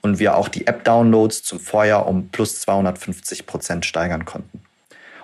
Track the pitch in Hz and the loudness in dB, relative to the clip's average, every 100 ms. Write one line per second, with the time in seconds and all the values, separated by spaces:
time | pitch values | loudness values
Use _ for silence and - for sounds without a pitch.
0 | 107 95 104 - - - - - - 117 | 0 2 2 2 0 -2 -4 0 2 4
1 | 117 110 110 - - - - 107 107 104 | 6 6 4 0 -8 -10 -2 2 4 2
2 | 98 92 90 - 104 - - 98 95 92 | 2 -2 -4 -4 -4 -2 -2 0 0 -4
3 | - 87 - - - 80 - 87 - 82 | -10 -10 -10 -12 -10 -10 -6 -6 -4 -4
4 | 87 80 82 - - - _ _ _ - | -4 -4 -8 -12 -16 -20 _ _ _ -20
5 | - - | -20 -20